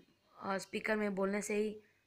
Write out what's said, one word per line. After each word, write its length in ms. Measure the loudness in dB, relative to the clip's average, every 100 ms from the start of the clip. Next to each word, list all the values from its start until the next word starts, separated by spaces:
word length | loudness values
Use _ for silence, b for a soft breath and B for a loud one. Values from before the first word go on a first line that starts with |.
| -20 _ _ -10
अ, 160 | -4 -4
स्पीकर 380 | -4 -4 0 2
में 180 | 2
बोलने 280 | 2 2 0
से 120 | 0
ही 280 | 0 0 -2 B B